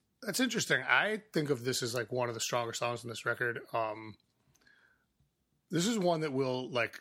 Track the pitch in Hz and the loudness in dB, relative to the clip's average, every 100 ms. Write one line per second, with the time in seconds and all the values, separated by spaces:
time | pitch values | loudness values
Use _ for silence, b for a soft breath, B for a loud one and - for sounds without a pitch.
0 | _ _ 160 147 254 226 - 135 131 131 | _ _ -6 0 2 2 2 2 4 4
1 | 190 220 - 170 143 127 123 123 123 123 | 4 -2 -2 -2 0 0 0 -2 -2 -2
2 | 110 123 120 113 - 123 117 - 120 120 | -2 -2 -2 -2 -2 0 -2 -2 -4 -4
3 | 117 110 123 117 120 120 - 117 110 107 | -6 -6 -2 0 0 -2 -4 -2 -2 -4
4 | 107 101 _ _ _ _ b b b b | -10 -14 _ _ _ _ b b b b
5 | b _ _ _ _ _ - 165 190 226 | b _ _ _ _ _ -4 0 2 2
6 | 175 165 156 135 135 127 127 120 113 - | 4 2 0 0 0 0 0 0 0 -2